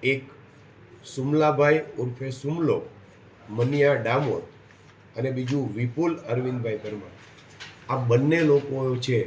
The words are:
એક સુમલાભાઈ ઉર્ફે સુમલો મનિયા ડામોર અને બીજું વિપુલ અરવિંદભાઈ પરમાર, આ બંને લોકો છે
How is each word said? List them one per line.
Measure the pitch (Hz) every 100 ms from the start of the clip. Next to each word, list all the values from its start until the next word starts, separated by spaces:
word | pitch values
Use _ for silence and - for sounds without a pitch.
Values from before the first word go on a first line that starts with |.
| 127
એક | 135 - - - - - - - - -
સુમલાભાઈ | - 131 151 151 139 147 156 151 -
ઉર્ફે | 123 120 135 127
સુમલો | 139 165 160 104 - - - - - - - 107
મનિયા | 123 143 143 135
ડામોર | 110 127 143 90 - - - - - - - -
અને | 127 127
બીજું | 127 143 120 101
વિપુલ | 120 131 165 165 -
અરવિંદભાઈ | 120 127 127 113 107
પરમાર, | 107 104 92 - - - - - - - -
આ | 131 120
બંને | 120 143 165 160
લોકો | 143 139 135 131 123 120
છે | 120